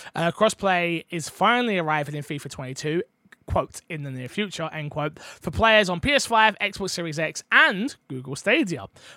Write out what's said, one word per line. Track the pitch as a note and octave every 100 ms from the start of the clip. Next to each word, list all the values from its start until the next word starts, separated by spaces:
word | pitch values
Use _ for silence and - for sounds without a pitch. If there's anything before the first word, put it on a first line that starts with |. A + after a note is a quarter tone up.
| -
Uh, | - E3+
crossplay | - G#3+ - G3 F3+ F3 E3 -
is | E3+ -
finally | - G3 A#3+ A#3+ F#3+
arriving | D#3+ D3+ D3 D3
in | C#3+
fifa | D3 C#3
twenty-two, | - C3 C3 D3+ E3 - _ _ - -
quote, | F3+ C#3+ - -
"in | D#3+
the | C#3+
near | C3 B2
future," | - G#3 - D#3+
end | D#3 D3
quote, | D3+ D3+ D#3
for | - - -
players | D#3 A3 A3 F#3+
on | F3
P | C4
S | C#4+ -
five, | A3+ A3 G3+
Xbox | G3+ G3+ F#3+
Series | - E3+ D3+
X, | D#3 D#3 -
and | A#3+ D#4 F#3+ B3+ - -
Google | C3 C3 C#3
Stadia. | - C4+ A3+ C#3+ G2 - -